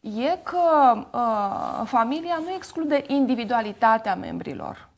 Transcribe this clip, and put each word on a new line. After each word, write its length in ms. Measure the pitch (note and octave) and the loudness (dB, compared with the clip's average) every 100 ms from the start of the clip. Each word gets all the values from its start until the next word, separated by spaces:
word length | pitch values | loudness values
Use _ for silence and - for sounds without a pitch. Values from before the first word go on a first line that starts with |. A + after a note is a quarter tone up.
e 380 | - G#3+ C4 F4+ | -8 -4 -2 -2
că, 540 | - F4+ E4+ D4+ C4+ A3 - | -2 0 4 6 6 4 0
uh, 720 | A#3+ A#3+ A3 G3+ G3+ - - | -2 0 0 -2 -4 -4 -4
familia 560 | A3 A#3+ A3+ D4+ E4 E4+ | 0 2 2 -2 -4 -6
nu 80 | E4 | -4
exclude 500 | F#4 - - D4+ C#4+ C4+ | -8 -8 -6 0 0 2
individualitatea 1080 | C#4 B3+ B3 A3 A#3+ G#3+ - A3+ A3+ A3 | 0 2 0 0 -2 -2 2 4 4 0
membrilor 760 | F#3 E2 D#2+ - C3 C#2+ - - | -4 -6 -8 -8 -10 -10 -12 -18